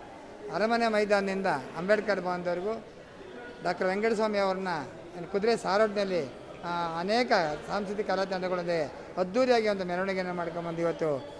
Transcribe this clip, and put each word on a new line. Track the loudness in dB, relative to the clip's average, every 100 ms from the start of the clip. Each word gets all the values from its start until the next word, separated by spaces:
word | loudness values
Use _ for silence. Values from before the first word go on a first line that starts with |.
| -10 -16 -16 -14 -6
ಅರಮನೆ | 0 2 4 4
ಮೈದಾನದಿಂದ | 4 4 4 4 0 0
ಅಂಬೇಡ್ಕರ್ | 0 -2 -4 2 2 4 0
ಭವನದವರೆಗೂ | 0 -2 -2 -2 -2 -6 -8 -18 -18 -16 -16 -14 -14 -6
ಡಾಕ್ಟರ್ | -4 0 0
ವೆಂಕಟಸ್ವಾಮಿ | 2 2 2 2 2
ಅವ್ರನ್ನ | 2 2 -2 -4 -6 -10 -14 -12
ಏನು | -4
ಕುದುರೆ | 0 2 2
ಸಾರೋಟ್ನಲ್ಲಿ, | 2 4 4 2 0 0 -2 -6 -14 -10 -4
ಆ, | -2 -2 -2
ಅನೇಕ | 2 2 4 4 2 -2 -4
ಸಾಂಸ್ಕೃತಿಕ | -4 -2 -4 0
ಕಲಾ | 0 0
ತಂಡಗಳೊಂದಿಗೆ | -2 -2 -2 0 0 0 -6 -8 -2
ಅದ್ಧೂರಿಯಾಗಿ | 0 4 6 6 4
ಒಂದು | 2 0
ಮೆರವಣಿಗೆಯನ್ನು | 0 0 0 -2
ಮಾಡ್ಕೊಂಬಂದು | -2 -2 -4 -4 0
ಇವತ್ತು | 0 2 0 0 -4